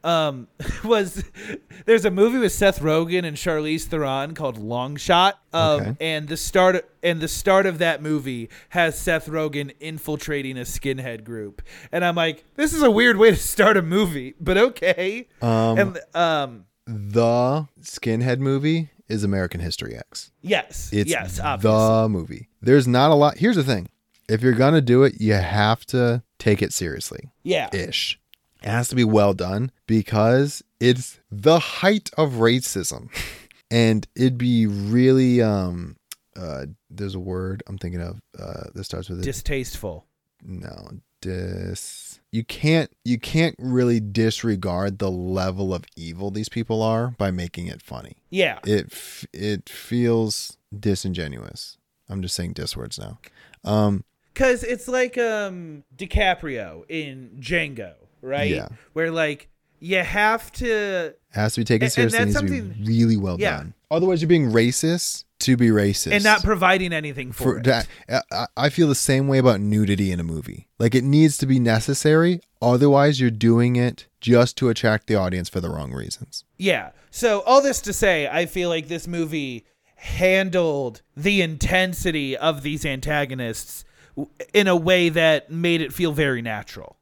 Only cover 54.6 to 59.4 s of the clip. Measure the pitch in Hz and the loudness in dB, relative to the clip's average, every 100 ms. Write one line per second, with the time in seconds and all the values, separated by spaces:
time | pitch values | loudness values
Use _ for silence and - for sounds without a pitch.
54.6 | 233 247 254 254 254 247 233 214 202 180 | -2 -8 -4 -2 -2 -2 -2 -2 -6 -10
55.6 | 165 151 _ 127 202 - 196 175 160 123 | -14 -18 _ _ -4 0 0 0 -4 -8
56.6 | 95 80 - 160 147 131 123 - 127 175 | -10 -14 -12 -10 -10 -14 -18 -16 -4 -4
57.6 | 156 123 95 78 _ _ 131 139 147 - | -4 -10 -14 -16 _ _ -8 -2 -2 -2
58.6 | - 113 _ 156 165 165 156 143 | -6 -16 _ -6 -4 -2 -2 -4